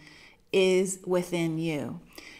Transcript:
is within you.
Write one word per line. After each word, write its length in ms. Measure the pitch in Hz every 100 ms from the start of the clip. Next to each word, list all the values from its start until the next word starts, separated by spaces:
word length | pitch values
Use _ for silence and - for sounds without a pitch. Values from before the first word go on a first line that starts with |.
| - - - _ _
is 460 | 190 190 185 190 185
within 540 | - 180 175 175 165 160
you. 420 | 165 151 120 170 - - -